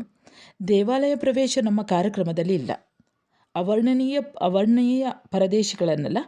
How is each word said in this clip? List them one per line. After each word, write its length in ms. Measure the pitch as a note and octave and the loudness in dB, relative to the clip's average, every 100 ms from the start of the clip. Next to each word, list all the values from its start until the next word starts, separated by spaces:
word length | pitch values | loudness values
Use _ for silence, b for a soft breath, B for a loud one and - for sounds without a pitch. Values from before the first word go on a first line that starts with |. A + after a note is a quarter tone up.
| A3+ _ B B B B F#3 | -6 _ B B B B 0
"ದೇವಾಲಯ 480 | G3 G3+ C4 C#4+ C#4+ | 2 2 0 0 0
ಪ್ರವೇಶ 420 | C4+ B3+ C4 C4 | 0 0 0 0
ನಮ್ಮ 200 | A3 G#3 | 0 0
ಕಾರ್ಯಕ್ರಮದಲ್ಲಿ 760 | G#3+ F3 G3 G#3 E3+ E3 E3+ F#3 | 0 0 0 -2 -2 -2 0 -2
ಇಲ್ಲ. 160 | A#2+ - _ _ _ _ _ _ _ E3+ | -2 -8 _ _ _ _ _ _ _ -6
ಅವರ್ಣನೀಯ, 640 | F3+ G#3+ A#3+ B3+ C4 C#4+ C#4+ - | -2 2 2 2 0 -2 -4 -4
ಅವರ್ಣನೀಯ 680 | F3+ F#3+ G#3+ A#3+ B3 B3+ C4 - - | 0 2 4 4 2 0 -2 -6 -4
ಪರದೇಶಿಗಳನ್ನಲ್ಲ, 880 | F#3+ F#3+ G#3+ G#3 - E3+ D3+ C#3 G3 | 0 2 2 0 -2 0 0 -2 -4